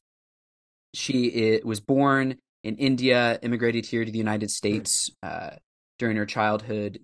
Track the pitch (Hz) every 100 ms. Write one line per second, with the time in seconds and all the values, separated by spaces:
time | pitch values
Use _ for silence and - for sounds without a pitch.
0 | _ _ _ _ _ _ _ _ _ -
1 | - 131 120 117 110 110 113 107 - 135
2 | 139 135 131 131 _ _ 110 107 135 127
3 | 127 123 120 117 120 117 117 117 113 120
4 | 110 110 107 107 104 - 104 107 - -
5 | - - 87 80 80 - _ _ _ -
6 | 120 107 104 110 107 107 113 107 104 95